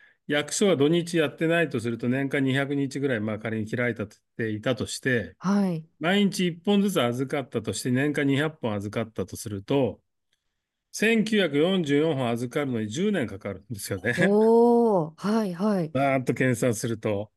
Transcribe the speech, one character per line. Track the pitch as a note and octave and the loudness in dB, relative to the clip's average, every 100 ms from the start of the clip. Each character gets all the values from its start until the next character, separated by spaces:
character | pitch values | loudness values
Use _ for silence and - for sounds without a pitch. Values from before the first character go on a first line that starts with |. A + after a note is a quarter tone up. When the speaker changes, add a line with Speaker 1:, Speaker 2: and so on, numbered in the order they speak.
| _ _ - | _ _ -4
Speaker 1:
役 | D3 D3 | -2 -2
所 | - G3+ | 0 2
が | C#3+ | 4
土 | D3 | 4
日 | E3+ E3+ E3+ | 4 0 0
や | C#3+ | 0
っ | - | 0
て | D#3+ | 0
な | E3+ | 2
い | D#3 | 0
と | C3 | -2
す | A#2 | -4
る | A#2 | -4
と、 | B2 | -2
年 | C3 C#3 | -2 0
間 | C#3+ | 0
二 | C3+ | 0
百 | C3+ C#3 | 0 0
日 | C#3+ C#3 C#3 | -2 -4 -2
ぐ | C3+ | -2
ら | A2+ | -2
い、 | |
ま | G#2+ | -4
あ、 | G#2+ | -4
仮 | A#2 A2 | -4 -4
に | G#2+ | -4
開 | A#2+ A#2+ | -2 -2
い | |
た | A2+ G#2 | -2 -8
と、 | - _ - | -10 _ -8
て | A2 | -6
い | G#2+ | -4
た | C3 B2 | -2 -2
と | - | -4
し | - | -4
て、 | C3+ A#2+ F2 - | 0 0 -2 -6
Speaker 2:
は | F3+ G3+ F#3+ | -2 0 0
い。 | D#3+ D#3 - | -4 -10 -6
Speaker 1:
毎 | D#3+ G3 G3+ | 0 2 2
日 | - F3+ | 0 -2
一 | E3+ | -2
本 | G#3 G3+ | 0 2
ず | G3+ | 2
つ | E3+ | 2
預 | A#2+ A#2+ C3+ | 0 0 -2
か | D3 B2 | -4 -4
っ | |
た | A2+ | -6
と | - | -4
し | - | -6
て、 | C3+ | -2
年 | B2+ D3 | 0 0
間 | D3 C#3 | 0 0
二 | C3+ | 2
百 | D#3 D#3 | 0 -4
本 | A#2+ | -4
預 | G#2 G#2 A#2 | -4 -4 -6
か | A2+ | -6
っ | |
た | - F#2 | -6 -8
と | G#2+ | -8
す | G#2+ | -8
る | G2+ | -10
と、 | G2 C#3 A#2 - _ _ _ _ _ _ _ _ _ | -2 0 0 -4 _ _ _ _ _ _ _ _ _
千 | - G#3+ A3+ | -2 2 2
九 | G#3+ G#3+ | 2 2
百 | F3 C#3+ | 2 2
四 | E3+ F#3+ | 2 2
十 | C#3+ C#3+ | 2 2
四 | D#3+ | 2
本 | C3+ A#2+ | 0 -2
預 | A#2 B2 | -2 -4
か | D3+ | -4
る | C#3 | -2
の | A2+ | -2
に | G#2+ | -4
十 | B2 G#3 | -2 0
年 | F#3+ G#2+ | 0 -2
か | G2 | -6
か | G#2 | -10
る | F#2 - | -10 -10
ん | |
で | G2+ | -12
す | - | -8
よ | F#2+ | -4
ね。 | A2+ | -2
Speaker 2:
ほ | D3 F#3+ G#3 A3 A#3 A#3+ A#3+ A#3 F#3+ | 2 4 4 6 6 6 6 4 2
う。 | D#3 D#3 | 0 -4
は | G3 A3 | -2 0
い、 | G#3 | -2
は | E3+ G#3+ G3 | -2 0 0
い。 | D#3 | -2
Speaker 1:
バ | C3 C#3 C3+ | 0 0 0
ー | |
ッ | |
と | B2 | 0
計 | A#2+ B2+ | 0 2
算 | A#2 B2+ | 2 0
す | A2 A#2 | 0 -4
る | A2 | -4
と。 | A2+ G2+ G#2+ | -2 -4 -6